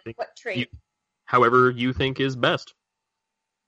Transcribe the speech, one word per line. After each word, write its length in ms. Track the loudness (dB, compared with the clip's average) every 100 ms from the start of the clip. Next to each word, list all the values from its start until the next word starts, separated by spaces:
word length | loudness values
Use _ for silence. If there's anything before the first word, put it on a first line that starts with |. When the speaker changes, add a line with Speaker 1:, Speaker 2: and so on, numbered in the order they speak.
Speaker 1:
think 140 | -16 -12
Speaker 2:
what 180 | -14 -12
trait? 200 | -10 -8
Speaker 1:
you, 80 | -8 -12 _ _ _ _
however 460 | -2 2 4 4 2
you 220 | 0 -4
think 280 | -2 -4 -2
is 160 | -4 -2
best. 380 | -2 -2 -6 _ _ _ _ _ _ _ _ _